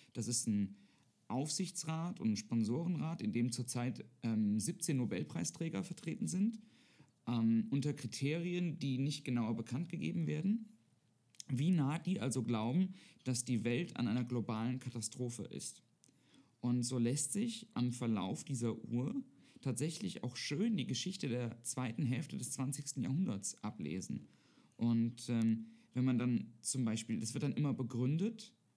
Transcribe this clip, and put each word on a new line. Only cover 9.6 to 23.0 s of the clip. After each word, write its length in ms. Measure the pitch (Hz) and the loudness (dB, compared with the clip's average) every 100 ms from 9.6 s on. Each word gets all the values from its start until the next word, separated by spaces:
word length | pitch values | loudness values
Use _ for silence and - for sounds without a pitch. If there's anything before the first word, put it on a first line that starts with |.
| 113 127 170 | -2 -4 -2
gegeben 380 | 170 160 170 151 | -2 0 0 0
werden, 400 | 151 185 226 220 - _ _ _ _ _ - - | 2 2 2 -2 -18 _ _ _ _ _ -14 -2
wie 220 | 127 160 | 2 4
nah 280 | 175 135 165 | 4 4 0
die 220 | 175 185 | -2 0
also 220 | 110 117 | 0 0
glauben, 520 | 113 113 117 147 185 - - - | 2 0 2 2 2 -2 -20 -8
dass 200 | - 120 | -2 -2
die 200 | - 120 | 0 0
Welt 320 | 110 120 175 - | 2 0 -2 -2
an 120 | 120 | 0
einer 160 | 120 | 2
globalen 540 | 123 123 107 110 117 127 | 0 0 0 -2 -2 -2
Katastrophe 640 | 127 120 107 131 123 120 | -4 -6 -6 -4 -6 -4
ist. 400 | 98 - - - _ _ - _ _ - _ _ | -8 -8 -10 -12 _ _ -20 _ _ -20 _ _
Und 220 | 123 123 | 0 2
so 160 | 120 127 | 2 2
lässt 340 | 117 143 135 | 2 2 0
sich 360 | 202 233 - - | 0 0 -2 -6
am 180 | - 123 | -2 0
Verlauf 500 | 120 120 107 95 151 | 0 0 2 0 -2
dieser 400 | - 131 117 - | -4 0 0 -2
Uhr 300 | - 120 127 277 - - - - | -2 -2 0 -2 -6 -12 -20 -6
tatsächlich 640 | 135 120 160 160 95 - | -4 0 -2 -2 -4 -4
auch 120 | 123 - | -6 -4
schön 400 | - 147 233 202 | -2 0 2 2
die 100 | 117 | 0
Geschichte 420 | - - - 143 | 0 -2 -2 0
der 340 | 120 117 - | 0 0 -4
zweiten 420 | - - 123 113 | -6 -2 -2 2
Hälfte 340 | 135 127 - - | 2 2 -2 -4
des 140 | 120 | -4
zwanzigsten 500 | - 131 143 143 - | -2 -2 -2 -4 -2